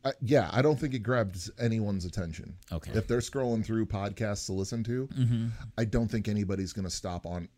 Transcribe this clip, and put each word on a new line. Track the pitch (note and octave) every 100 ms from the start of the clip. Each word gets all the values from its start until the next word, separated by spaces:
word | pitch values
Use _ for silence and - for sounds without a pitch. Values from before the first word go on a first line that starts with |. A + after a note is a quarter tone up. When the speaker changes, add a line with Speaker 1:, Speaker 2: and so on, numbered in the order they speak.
| C3+
Speaker 1:
I, | -
yeah, | A#2 C#3 E2+
I | G#2
don't | C#3 D3+
think | D#3 B2+
it |
grabs | G#2 B2 G2+ F2+ - -
anyone's | A#2+ A2+ G#2 G2
attention. | F2 G2+ E2+ D#2 - F2 -
Speaker 2:
Okay. | E2 -
Speaker 1:
If | A2 -
they're | A#2+
scrolling | A#2+ C#3 B2+ A2+
through | G#2+ A2 A2
podcasts | G2+ G2+ F#2+ G#2+ G#2 -
to |
listen | F#2+ F#2+ A#2 A2
to, | B2 C3+
Speaker 2:
Mm-hmm. | C3 B2 A#2 A2+ A2+ - -
Speaker 1:
I | A#2
don't | A#2+ A2+
think | A2+ G#2
anybody's | G#2 G2 F#2+ F#2
gonna | - F#2
stop | - F#2+ F2 E2+
on | F2 E2+